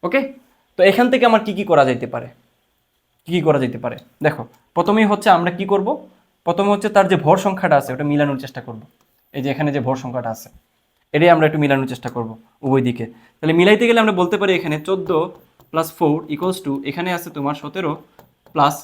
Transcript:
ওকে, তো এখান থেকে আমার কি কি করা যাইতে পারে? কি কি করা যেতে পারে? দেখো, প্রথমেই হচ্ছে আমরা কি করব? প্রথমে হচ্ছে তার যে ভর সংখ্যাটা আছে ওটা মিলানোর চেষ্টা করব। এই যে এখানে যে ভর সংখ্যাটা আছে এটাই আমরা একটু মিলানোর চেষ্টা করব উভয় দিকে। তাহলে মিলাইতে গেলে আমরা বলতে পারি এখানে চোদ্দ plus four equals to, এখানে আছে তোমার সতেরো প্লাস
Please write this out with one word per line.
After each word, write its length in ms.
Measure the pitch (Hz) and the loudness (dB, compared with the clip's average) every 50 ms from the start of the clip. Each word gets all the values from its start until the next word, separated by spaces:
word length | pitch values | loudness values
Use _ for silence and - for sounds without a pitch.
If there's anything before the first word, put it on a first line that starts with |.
| - | -6
ওকে, 160 | 175 185 269 269 - - - _ _ _ _ _ _ _ | -2 -2 -2 -2 -2 -10 -16 _ _ _ _ _ _ _
তো 60 | - 180 196 | 4 4 4
এখান 160 | 190 202 247 254 | 6 4 2 2
থেকে 120 | 254 254 220 240 | 4 4 4 4
আমার 120 | 220 214 220 | 4 2 0
কি 60 | 220 202 175 | 0 -6 -6
কি 60 | 208 202 | -2 2
করা 120 | 170 147 139 131 | 4 4 4 4
যাইতে 180 | 127 117 123 117 - | 2 -4 -4 -8 -10
পারে? 140 | 123 117 120 - _ _ _ _ _ _ _ _ _ _ _ _ _ _ _ _ _ _ | -10 -12 -12 -20 _ _ _ _ _ _ _ _ _ _ _ _ _ _ _ _ _ _
কি 80 | - 165 | -4 -2
কি 60 | 180 151 160 | 0 2 2
করা 120 | 147 139 131 | 2 2 2
যেতে 160 | 123 - - - | -2 -4 -6 -8
পারে? 140 | 120 117 - - _ _ _ - | -10 -10 -10 -18 _ _ _ -2
দেখো, 180 | 151 - - - - _ _ _ _ _ | -2 -2 -2 -12 -16 _ _ _ _ _
প্রথমেই 320 | 170 175 185 208 220 220 208 | -2 0 0 2 2 2 2
হচ্ছে 180 | 208 202 208 220 190 170 | 0 0 2 2 2 4
আমরা 140 | 170 175 180 175 | 2 -2 -4 -4
কি 80 | 196 185 202 | -4 -2 -2
করব? 140 | 196 196 214 226 - - - _ _ _ _ _ _ _ | 0 0 -2 -4 -6 -8 -18 _ _ _ _ _ _ _
প্রথমে 240 | - 170 170 196 202 202 | -4 -2 0 2 0 0
হচ্ছে 160 | 202 202 214 208 | 0 -2 0 2
তার 100 | 208 196 185 | 2 4 4
যে 60 | 196 170 - | 2 0 4
ভর 120 | 147 175 190 190 | 4 2 4 2
সংখ্যাটা 300 | 202 190 190 - 175 156 139 | -2 -4 -2 0 2 2 2
আছে 100 | 139 - 127 | 2 0 -6
ওটা 100 | 131 151 147 | -6 -2 -2
মিলানোর 280 | 147 147 147 143 139 131 135 | 0 0 0 0 -2 -6 -8
চেষ্টা 180 | 135 - - 120 - | -12 -14 -16 -14 -14
করব। 140 | 117 110 104 _ _ _ _ _ _ _ _ _ _ 135 | -16 -16 -18 _ _ _ _ _ _ _ _ _ _ -8
এই 40 | 127 | -6
যে 60 | 139 139 | -6 -4
এখানে 160 | 143 151 147 139 | -2 -2 -2 -2
যে 60 | 143 117 123 | -2 -2 -4
ভর 80 | 131 131 123 | -4 -4 -6
সংখ্যাটা 260 | 127 120 127 120 117 110 | -8 -8 -6 -6 -6 -8
আছে 140 | - - - _ - _ _ _ _ _ _ _ _ _ _ - | -10 -12 -20 _ -20 _ _ _ _ _ _ _ _ _ _ -2
এটাই 140 | 151 160 175 170 | 2 6 6 6
আমরা 100 | 160 156 151 | 6 4 2
একটু 100 | 156 156 147 | 2 2 2
মিলানোর 240 | 143 139 135 135 131 127 | 2 2 0 0 -4 -8
চেষ্টা 160 | 120 - 123 117 | -10 -10 -10 -6
করব 140 | 120 117 110 110 - _ _ _ _ - | -6 -8 -8 -10 -16 _ _ _ _ -4
উভয় 180 | 135 131 135 123 123 | 0 0 2 2 0
দিকে। 180 | 120 - 117 110 - - _ _ _ _ | -2 -4 -8 -12 -12 -20 _ _ _ _
তাহলে 160 | - 156 165 170 | -2 0 2 4
মিলাইতে 240 | 175 196 214 208 240 233 | 6 6 6 4 4 2
গেলে 120 | 233 233 220 | 4 4 4
আমরা 120 | 214 202 180 | 2 2 0
বলতে 140 | 180 170 190 202 | 0 0 0 -2
পারি 100 | 196 196 185 175 | 0 0 0 0
এখানে 160 | - 165 151 156 151 - | -2 -4 -6 -6 -4 -4
চোদ্দ 220 | 190 190 - - 185 156 165 180 175 - _ _ _ _ _ _ | -4 -4 -2 -2 0 0 0 -2 -6 -16 _ _ _ _ _ _
plus 180 | - 160 165 160 - - | -4 -4 -4 -4 -4 -2
four 180 | 170 156 147 143 - - 151 | 0 0 0 0 -4 -8 -8
equals 260 | 147 170 185 185 185 - | -4 -4 -4 -4 -4 -6
to, 60 | 143 139 139 139 139 | -6 -6 -6 -6 -8
এখানে 200 | 139 170 170 180 180 175 | -8 -6 -6 -4 -4 -6
আছে 120 | 175 170 - 147 | -8 -10 -10 -6
তোমার 180 | 139 139 147 143 | -6 -6 -6 -6
সতেরো 300 | - 151 - 185 185 156 - - - _ _ _ - _ _ _ _ _ _ | -10 -12 -8 -6 -4 -4 -6 -6 -10 _ _ _ -20 _ _ _ _ _ _
প্লাস 220 | 156 139 143 147 - | 2 2 2 2 -2